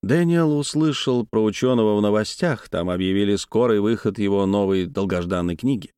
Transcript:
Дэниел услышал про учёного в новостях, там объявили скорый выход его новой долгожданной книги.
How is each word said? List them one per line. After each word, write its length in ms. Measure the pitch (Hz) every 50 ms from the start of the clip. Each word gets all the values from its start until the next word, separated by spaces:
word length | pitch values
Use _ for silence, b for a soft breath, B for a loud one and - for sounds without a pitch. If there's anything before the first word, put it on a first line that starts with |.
| -
Дэниел 540 | 95 123 170 175 170 170 170 165 156 147
услышал 680 | 147 143 - - 147 156 156 143 - - - 127 123 113
про 160 | - - 110 110
учёного 540 | 107 101 - - 127 127 120 110 107 104
в 60 | 104 104
новостях, 680 | 104 104 107 107 - - - - 175 143 107 - -
там 220 | - 90 85 90
объявили 460 | 90 92 92 92 95 98 104 101 101
скорый 440 | 98 - _ - 110 123 120 113 104
выход 380 | 101 107 117 107 - 110 98 113
его 260 | 104 98 98 101 98
новой 400 | 95 98 104 101 95 98 95 92
долгожданной 720 | 87 - - 98 95 92 90 87 87 92 90 87 87 87
книги. 360 | 80 - 127 143 110 80 - _